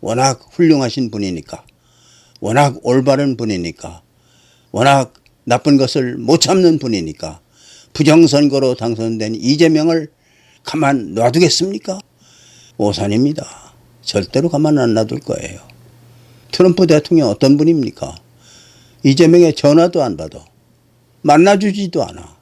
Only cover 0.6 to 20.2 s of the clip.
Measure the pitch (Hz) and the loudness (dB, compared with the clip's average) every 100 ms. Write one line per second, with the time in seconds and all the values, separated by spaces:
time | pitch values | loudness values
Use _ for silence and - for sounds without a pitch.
0.6 | 170 151 127 127 120 107 98 87 73 - | 2 2 0 -6 -8 -6 -8 -8 -12 -20
1.6 | _ _ _ _ _ _ _ _ 104 117 | _ _ _ _ _ _ _ _ -4 0
2.6 | 143 123 - 127 131 135 143 120 113 95 | 0 -2 -2 0 2 0 0 -4 -6 -6
3.6 | 85 80 90 85 _ _ _ _ _ _ | -6 -10 -16 -18 _ _ _ _ _ _
4.6 | _ - 131 139 127 _ _ _ - 120 | _ -2 2 2 -2 _ _ _ -4 -2
5.6 | - 143 131 - 127 123 117 160 - 185 | 2 2 2 -2 -4 -6 0 0 2 2
6.6 | 180 160 135 104 80 76 80 80 _ _ | 2 2 -2 -4 -6 -10 -14 -16 _ _
7.6 | _ - _ - 151 156 165 143 147 139 | _ -20 _ -2 4 6 6 4 2 0
8.6 | 131 127 117 113 113 113 107 113 110 147 | -2 -2 -4 -4 -6 -6 -6 -4 -2 2
9.6 | 165 156 156 165 151 _ _ _ _ _ | 2 2 0 -2 -4 _ _ _ _ _
10.6 | - 156 143 139 95 95 117 135 175 - | -12 -4 -2 -2 -4 -2 -2 2 0 0
11.6 | 190 208 - 190 - _ _ _ _ _ | -4 -8 -10 -12 -12 _ _ _ _ _
12.6 | _ _ 104 98 101 107 139 156 - - | _ _ -4 -2 -4 -2 -2 -4 -12 -20
13.6 | - _ _ _ - - 95 127 165 147 | -20 _ _ _ -6 -6 -4 -4 -2 -2
14.6 | 156 151 120 110 110 117 - - - - | 0 0 0 0 -2 -6 -8 -10 -10 -18
15.6 | - _ _ _ _ _ _ _ _ - | -20 _ _ _ _ _ _ _ _ 2
16.6 | 175 175 180 151 - 170 135 101 135 143 | 2 4 2 2 2 0 0 0 2 2
17.6 | 156 165 120 - - - _ _ _ - | 2 0 -2 -8 -14 -14 _ _ _ -20
18.6 | _ _ _ _ 139 139 165 170 170 147 | _ _ _ _ 0 4 6 6 4 4
19.6 | 147 151 170 170 131 80 | 4 4 2 0 -4 -6